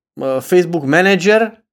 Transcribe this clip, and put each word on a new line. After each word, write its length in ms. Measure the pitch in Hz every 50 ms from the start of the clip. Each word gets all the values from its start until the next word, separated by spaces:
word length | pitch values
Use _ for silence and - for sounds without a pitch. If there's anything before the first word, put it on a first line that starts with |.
| _ _ - 147
uh, 160 | 135 135 131 131
Facebook 440 | 127 - 185 180 175 165 170 165 139
Manager, 840 | 135 147 170 185 196 196 185 165 202 214 220 226 214 - _ _ _